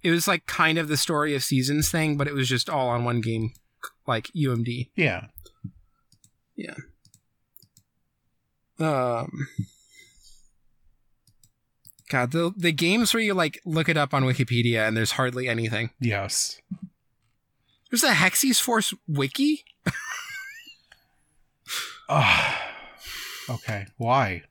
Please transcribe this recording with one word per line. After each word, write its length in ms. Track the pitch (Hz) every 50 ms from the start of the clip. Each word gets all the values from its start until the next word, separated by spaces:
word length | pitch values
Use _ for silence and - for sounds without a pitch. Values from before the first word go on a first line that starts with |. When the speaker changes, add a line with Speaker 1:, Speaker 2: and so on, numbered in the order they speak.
Speaker 1:
it 80 | - 180
was, 180 | 165 170 165 -
like, 200 | 190 165 _ -
kind 320 | - - 170 160 160 170
of 80 | 160 151
the 100 | 151 135
Story 380 | - - 165 147 147 151 147
of 80 | 135 131
Seasons 460 | - 147 131 127 135 147 151 151 -
thing, 280 | - 165 156 156 147 143
but 100 | 143 147
it 60 | 147
was 160 | 139 131 120
just 220 | 131 120 - -
all 180 | 170 143 131 123
on 160 | 120 120 120
one 160 | 120 120 120
game, 320 | 110 117 113 110 113 113 - - _ _ _ _ - - _ _ _ -
like, 220 | 123 113 - - _
U 180 | 175 147 131
M 120 | 123 117 117
D. 280 | 120 120 123 123 - _
Speaker 2:
Yeah. 320 | - 170 131 92 87 101 - _ - - - _ _ _ - _ - _ _ _ _ _ _ _ _ _ _ _ _ _ _ _ -
Speaker 1:
Yeah. 140 | - - - - - - _ _ _ _ _ _ _ _ _ _ _ _ _ - - _ _ - _ _ _ _ _ _ _ _ _ _ _ _ _ _ _ _ _ _ _ -
Um, 680 | 160 160 147 135 127 123 120 117 127 - - - 139 - - - - - _ _ _ _ _ - - _ _ - _ - - - - - _ _ _ _ _ _ _ _ _ _ _ _ _ _ _ _ _ _ _ _ _ _ _ _ _ _ _ - - _ _ -
God, 220 | - 131 123 123
the, 200 | 139 165 170 170 196
the 160 | 214 170 175
games 420 | 160 135 170 170 190 226 233 - -
where 100 | 226 226
you, 100 | 208 196
like, 260 | 185 170 151 - - _
look 240 | 185 156 160 160 -
it 80 | 165 156
up 160 | 147 135 -
on 100 | 139 135
Wikipedia 640 | 131 127 127 131 - 123 120 117 120 117 110 110 110
and 80 | 110
there's 160 | 113 110 104 -
hardly 340 | - 135 123 123 127 127 123
anything. 420 | 117 113 117 110 113 104 117 117 _ _
Speaker 2:
Yes. 600 | 127 117 104 98 98 101 - - - - - - _ _ 185 - - 190 _ _ _ _ _ _ _ _ _ _ _ _ _ _ _ _ _ _ _ _
Speaker 1:
There's 140 | - 233 -
a 100 | 277 220
Hexies 460 | 147 175 185 - - - 269 233 -
Force 320 | - - 233 220 214 - 202 - _ -
wiki? 560 | 151 143 135 139 - - 269 294 311 294 - - _ _ _
<laughs> 60 | - - - - - - - - - - - - - - - - - - _ _ _ - _ _ _ _ _ _ _ _ _ _ _ _ _ _ - - - - - - - - -
Speaker 2:
Ugh. 480 | - 151 - - - - - - - - - - - - - - - - - - - - - - - - - -
Okay, 380 | 123 110 - - 113 101 98 98 _ _
why? 460 | 120 117 123 135 127 101 92 85 - -